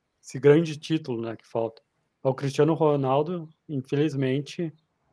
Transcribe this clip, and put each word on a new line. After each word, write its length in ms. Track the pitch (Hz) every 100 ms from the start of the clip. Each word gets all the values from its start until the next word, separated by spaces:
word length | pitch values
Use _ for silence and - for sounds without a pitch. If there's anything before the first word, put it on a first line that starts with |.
| _ _
esse 160 | - 135
grande 380 | 143 151 165 151
título, 460 | - 156 151 117
né, 140 | 113 107
que 100 | _
falta. 360 | 117 113 - _ _ _ _
O 120 | 135
Cristiano 400 | 135 139 139 151
Ronaldo, 760 | 151 156 143 131 139 151 180 160 _ -
infelizmente, 1040 | 143 - 139 156 135 131 135 143 - 165 156 _ _ _